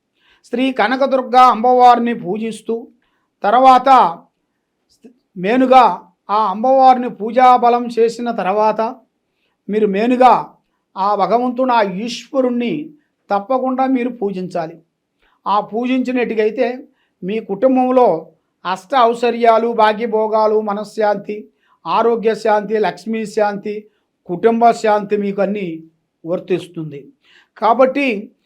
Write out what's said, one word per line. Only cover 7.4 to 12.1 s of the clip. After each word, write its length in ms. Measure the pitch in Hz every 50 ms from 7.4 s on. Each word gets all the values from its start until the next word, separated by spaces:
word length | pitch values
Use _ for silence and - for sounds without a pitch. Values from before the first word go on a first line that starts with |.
| 254 254 247 240 240 240 240 240 240
చేసిన 440 | 233 240 226 233 226 226 - 240 240
తర్వాత 500 | 233 214 180 180 202 214 214 220 214 220 220 233 262 - _ _ _ _ _ _ _ _ _ _ _ _ _ 196
మీరు 180 | 196 214 214
మెయిన్గా 680 | 202 190 196 226 240 254 240 254 240 208 160 147 - _ _ _ _ _ _ _ _ -
ఆ 180 | 202 190 202 208
భగవంతుని, 580 | 202 185 175 214 247 247 254 247 240 262 254
ఆ 100 | 240 233
ఈశ్వరుణ్ణి 1080 | 208 196 180 190 233 240